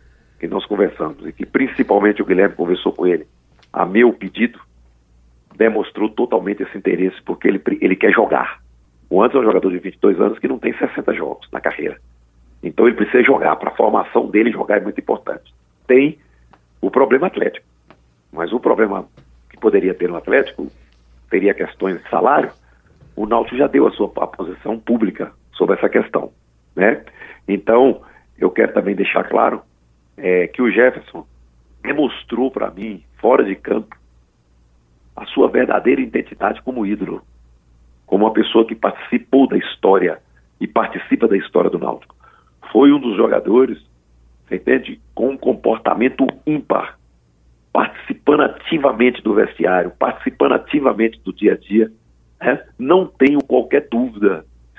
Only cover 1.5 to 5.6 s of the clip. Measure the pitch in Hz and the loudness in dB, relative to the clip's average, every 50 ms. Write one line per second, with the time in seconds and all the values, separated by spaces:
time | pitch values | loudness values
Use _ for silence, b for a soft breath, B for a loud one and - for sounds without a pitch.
1.5 | - - 135 - - - - - 101 104 101 104 104 - - - 92 92 101 95 | -6 -6 -6 -6 -4 -6 -2 0 0 2 2 2 0 0 -2 0 2 2 2 2
2.5 | - - 90 85 90 - - 90 - - 90 90 87 78 - - _ _ _ _ | 0 -4 -4 -2 -4 -2 -2 -4 -4 0 0 0 0 0 -4 -12 _ _ _ _
3.5 | _ _ _ _ - - 87 87 95 113 123 117 - - 98 90 - - 113 - | _ _ _ _ -4 -4 -4 0 2 4 4 4 2 0 -8 -12 -4 -4 -4 -4
4.5 | - - - _ _ _ _ _ _ _ _ _ _ _ _ _ _ _ _ _ | -4 -12 -20 _ _ _ _ _ _ _ _ _ _ _ _ _ _ _ _ _
5.5 | - - | -2 0